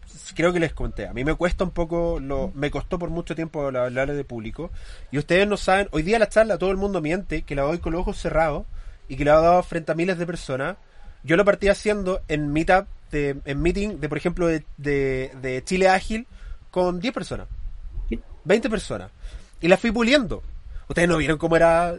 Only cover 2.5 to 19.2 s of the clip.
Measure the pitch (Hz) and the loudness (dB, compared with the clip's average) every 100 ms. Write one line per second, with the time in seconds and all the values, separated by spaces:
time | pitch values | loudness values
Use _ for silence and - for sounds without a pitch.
2.5 | 139 143 139 - 180 170 165 170 160 160 | -4 -4 -4 -4 -6 -4 -4 -6 -6 -6
3.5 | 156 139 127 123 123 139 147 131 117 110 | -4 -2 -2 -2 0 -2 -2 -6 -8 -8
4.5 | - 165 - - - - 143 143 175 208 | -8 -10 -10 -14 -14 -6 -4 2 2 2
5.5 | 196 - 190 196 170 160 226 208 214 220 | 0 2 2 2 -2 2 2 4 4 4
6.5 | 202 185 190 202 190 151 185 175 160 - | 2 0 0 0 -2 -2 -2 -2 -6 -4
7.5 | 143 143 170 170 165 196 190 170 156 160 | -2 0 -2 -2 -2 -2 -4 -2 2 2
8.5 | 156 - - - - - 135 143 156 165 | 0 -6 -10 -12 -14 -10 0 6 8 8
9.5 | 180 175 170 160 160 180 170 170 170 - | 6 4 -2 -2 0 0 -2 -4 -6 -6
10.5 | 131 147 202 - - - - 127 170 202 | -4 -4 -6 -14 -20 -18 -10 2 4 4
11.5 | 185 196 196 208 208 185 190 - 151 147 | 4 2 2 0 0 -2 -4 -2 -2 0
12.5 | 151 165 185 196 - - 151 143 139 147 | 0 4 4 2 -8 -6 -2 -2 -4 -4
13.5 | 139 165 180 208 165 147 147 180 175 170 | 0 0 0 -2 -4 -4 -2 -2 0 0
14.5 | 160 - - 143 143 135 131 131 135 131 | 0 -4 -8 -2 0 0 -2 -4 -6 -6
15.5 | 127 - 185 190 190 - 220 247 - - | -4 -2 2 4 4 0 -6 -8 -14 -14
16.5 | - - 185 180 180 226 - - 107 92 | -14 -6 -2 0 0 -4 -6 -6 -8 -8
17.5 | - - - - - - - - - - | -8 -8 -10 -10 -8 -4 -6 -8 -8 2
18.5 | 220 220 214 - 107 92 - | 2 2 -4 -4 -8 -10 -14